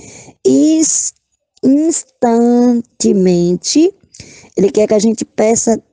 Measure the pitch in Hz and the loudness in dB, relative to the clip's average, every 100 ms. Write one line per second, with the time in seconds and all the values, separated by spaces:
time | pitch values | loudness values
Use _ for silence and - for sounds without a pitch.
0 | - - - - - 269 302 320 320 - | -20 -20 -20 -6 0 2 2 0 -2 -4
1 | - - _ _ _ _ 254 285 320 - | -8 -12 _ _ _ _ -2 0 0 -4
2 | - - 240 233 240 240 247 240 - - | -8 -6 -2 2 2 2 2 0 -4 -4
3 | 226 208 185 175 175 180 - 294 349 - | -2 2 2 2 0 -2 -2 0 0 -2
4 | _ - - - - - 190 214 214 214 | _ -20 -20 -20 -14 -2 -2 0 0 0
5 | 220 220 - - 220 226 - 220 _ | 0 -2 -8 -4 -2 0 -2 -4 _